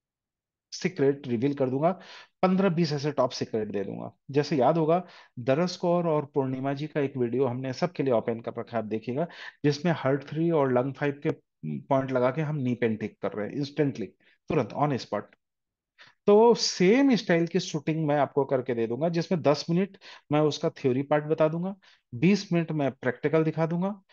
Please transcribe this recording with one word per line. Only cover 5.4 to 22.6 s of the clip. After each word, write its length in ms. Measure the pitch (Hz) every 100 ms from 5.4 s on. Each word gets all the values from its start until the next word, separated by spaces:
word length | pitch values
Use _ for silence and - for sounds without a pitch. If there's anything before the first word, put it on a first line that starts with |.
| 120 139 180 -
कौर 300 | 175 175 165
और 180 | 151
पूर्णिमा 480 | 143 143 131 131 139
जी 140 | 139 151
का 140 | 156
एक 160 | 139 131
वीडियो 300 | 120 123 131
हमने 260 | 127 131
सबके 300 | 123 175 -
लिए 100 | 135
ओपन 260 | 113 120 117
कर 120 | 117 117
रखा 180 | - 113
है, 60 |
आप 60 | 107
देखिएगा, 380 | 110 - 127 170 - - -
जिसमें 280 | 147 143 175 147
हार्ट 280 | 135 139
थ्री 260 | - 151 170
और 220 | 160 135
लंग 220 | 123 135
फ़ाइव 260 | 131 143 143 160
के 40 | - _ _ 156 139
पॉइंट 320 | - 135 131
लगा 180 | 127 127
के 120 | 143
हम 140 | 147 151
नी 180 | 123
पेन 220 | 117 117 107
ठीक 220 | 107 -
कर 100 | 98
रहे 160 | 104 104
हैं 80 | 135
instantly, 500 | 143 156 143 113 92 _ _ _ -
तुरंत 200 | 151 113
on 360 | 82 147 123
spot। 180 | - 104 - _ _ _ _ _ _ _ - _ -
तो 280 | 208 233
सेम 600 | 220 - - 180 247 277
स्टाइल 320 | 208 - 170 165
की 140 | 180
शूटिंग 460 | - 151 160 156 151
मैं 100 | 147
आपको 280 | 131 143
करके 300 | 135 131 123
दे 120 | 117 113
दूंगा, 220 | 120 170
जिसमें 340 | 170 - 185
दस 240 | 135 147 -
मिनट 260 | 175 196 - - - -
मैं 80 | 147
उसका 300 | 151 139 165
थ्योरी 320 | - 135 123
पार्ट 220 | 143 151
बता 240 | 151 156 156
दूंगा, 280 | 170 185 202 _ _ -
बीस 380 | 117 170 196 -
मिनट 200 | 170